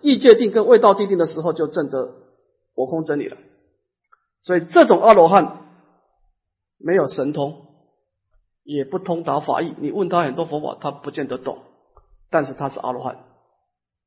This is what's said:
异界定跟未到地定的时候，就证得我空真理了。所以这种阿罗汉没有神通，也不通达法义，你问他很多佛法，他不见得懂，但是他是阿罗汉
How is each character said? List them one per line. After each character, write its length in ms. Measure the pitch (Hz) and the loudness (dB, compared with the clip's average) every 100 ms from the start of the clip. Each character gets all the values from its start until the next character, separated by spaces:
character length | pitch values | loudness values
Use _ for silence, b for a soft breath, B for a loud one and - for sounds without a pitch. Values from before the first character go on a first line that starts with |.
异 160 | 294 233 | 0 4
界 160 | 262 | 6
定 160 | 220 220 | 6 4
跟 160 | 220 208 | 0 4
未 140 | 226 | 6
到 160 | 214 196 | 6 2
地 100 | 196 | 0
定 140 | 185 | -2
的 80 | 160 | -2
时 120 | 160 | -4
候， 140 | 165 | -6
就 140 | 156 151 | -4 -4
证 220 | 175 143 | -4 -6
得 260 | 135 - - - _ _ _ _ | -6 -8 -12 -20 _ _ _ _
我 140 | - 127 | -8 -6
空 160 | 165 | -6
真 160 | 156 147 | -4 -6
理 80 | 113 | -6
了。 100 | - _ _ _ _ _ _ _ _ _ _ | -12 _ _ _ _ _ _ _ _ _ _
所 140 | - 180 | -4 -4
以 80 | 170 | 2
这 200 | 349 269 | 4 6
种 140 | 170 | 6
阿 100 | 226 | 6
罗 160 | 202 165 | 6 6
汉 380 | 196 156 - - _ _ _ _ _ _ _ _ _ _ _ | 6 2 -4 -20 _ _ _ _ _ _ _ _ _ _ _
没 160 | 151 185 | -2 0
有 100 | 143 | 0
神 260 | - 135 | -2 -6
通， 360 | 147 143 - - _ _ _ _ _ _ _ _ _ | -4 -6 -8 -20 _ _ _ _ _ _ _ _ _
也 220 | - 147 135 | -10 -8 -6
不 120 | 190 | -6
通 240 | 185 170 | -6 -6
达 180 | 165 139 | -4 -4
法 220 | 151 131 | -2 -4
义， 140 | 165 - | -4 -8
你 140 | 147 | -8
问 180 | 202 175 | -6 -2
他 140 | 175 | -2
很 100 | 151 | -2
多 120 | 131 165 | -4 -8
佛 140 | 151 | -8
法， 160 | 151 - | -10 -10
他 80 | 147 | -10
不 220 | 139 147 | -10 -12
见 160 | 147 135 | -10 -8
得 100 | 127 | -8
懂， 220 | 135 - - _ _ _ _ _ _ | -10 -12 -16 _ _ _ _ _ _
但 140 | 165 131 | -4 -4
是 80 | |
他 140 | 131 139 | -6 -10
是 120 | - | -8
阿 120 | 127 | -10
罗 120 | 127 | -8
汉 140 | 123 - _ _ _ _ _ _ _ _ | -10 -14 _ _ _ _ _ _ _ _